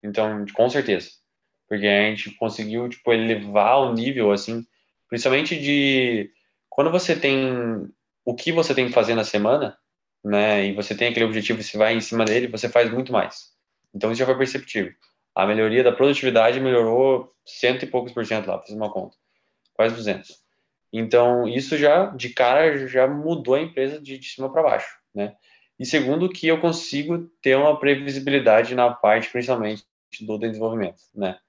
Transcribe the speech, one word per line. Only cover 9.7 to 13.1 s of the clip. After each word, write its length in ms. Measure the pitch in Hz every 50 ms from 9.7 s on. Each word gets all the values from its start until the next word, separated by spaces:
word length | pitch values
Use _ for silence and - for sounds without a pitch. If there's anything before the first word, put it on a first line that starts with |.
| - _ _ _ _ _ _ _ _ _ _
né, 420 | 104 104 104 104 107 104 101 98
e 80 | 101 98
você 220 | 101 101 - 107
tem 140 | 101 120 120
aquele 160 | 120 117 113
objetivo 340 | 113 110 113 104 - 117 110
e 40 | 104
você 140 | - -
vai 160 | 107 107 110 117
em 80 | 113
cima 220 | 107 - 117 113 113
dele, 240 | 107 107 123 123
você 220 | 120 113 107 - 120
faz 220 | - 120 120 113
muito 200 | 113 123 131 127